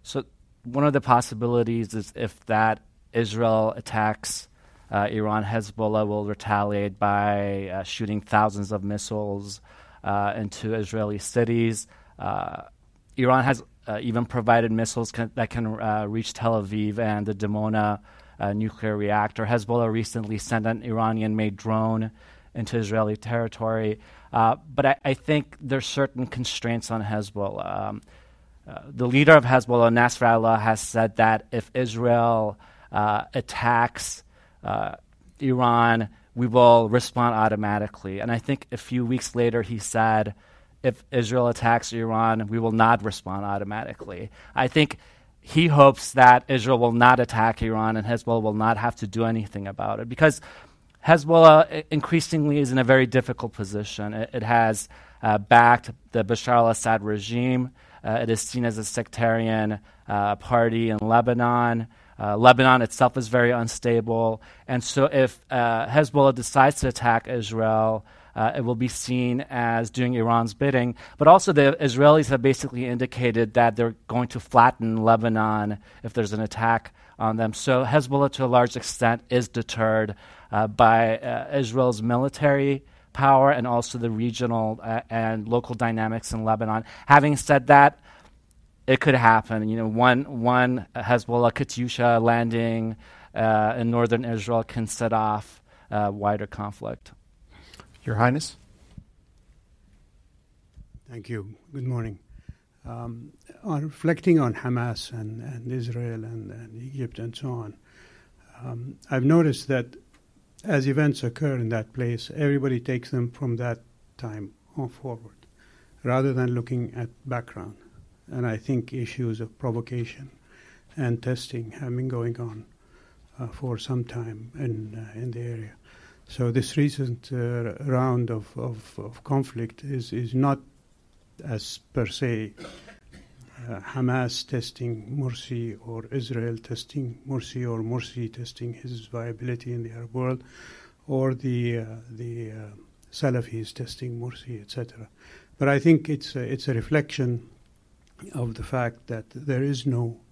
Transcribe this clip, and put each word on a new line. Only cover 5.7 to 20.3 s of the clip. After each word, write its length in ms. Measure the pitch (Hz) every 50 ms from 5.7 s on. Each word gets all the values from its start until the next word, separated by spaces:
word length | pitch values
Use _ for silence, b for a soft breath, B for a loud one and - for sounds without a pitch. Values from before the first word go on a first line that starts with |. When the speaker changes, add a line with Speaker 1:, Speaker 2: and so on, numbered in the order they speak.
| 104 113 110 107 107 107 107
Speaker 1:
will 180 | 101 104 107 104
retaliate 720 | 101 104 - - 110 107 101 104 104 104 101 101 101 98 -
by, 720 | 104 101 101 101 104 104 104 101 101 101 101 98 98 92
uh, 140 | 90 95 98
shooting 380 | - - - 113 101 107 104
thousands 500 | - - - 104 107 110 101 104 101 98
of 120 | 107 98 98
missiles, 760 | 101 104 104 - - 113 107 104 101 101 101 101 101 101 - b b b b b b b b b
uh, 300 | 101 101 101 101 101 -
into 400 | 117 107 98 - - - 110 113
Israeli 420 | 113 104 92 - 110 107 104 104
cities. 720 | 98 - - - 123 117 110 117 117 113 113 113 - - b b b b b b -
Uh, 440 | 95 95 - - - - - - - - _ _ _ _ _ _ _ _ -
Iran 260 | - 127 123 127 131 123
has, 200 | 135 131 - - _ _ _ _
uh, 120 | - 107 107
even 240 | 127 120 110 120 120
provided 460 | - - 123 107 117 117 117 113 113
missiles 400 | 110 110 113 - - 120 117 -
can, 200 | - 120 117 110 -
that 140 | 127 113 -
can, 160 | - 120 117 110 110 107
uh, 240 | 110 107 107 107 107
reach 260 | 101 107 113 113 - -
Tel 280 | - 120 117 113 107
Aviv 380 | 101 95 104 107 104 104 104 113
and 260 | 113 107 104 104 107
the 80 | 107 104
Dimona, 680 | 95 107 101 107 107 107 107 107 107 104 107 104 101 b b b b b b b b
uh, 140 | 101 101 101
nuclear 420 | 104 110 107 - - - 110 104
reactor. 500 | 104 104 101 104 107 104 107 - - 110
Hezbollah 460 | 101 120 117 104 104 120 120 117 113
recently 460 | 110 113 110 - - 120 110 104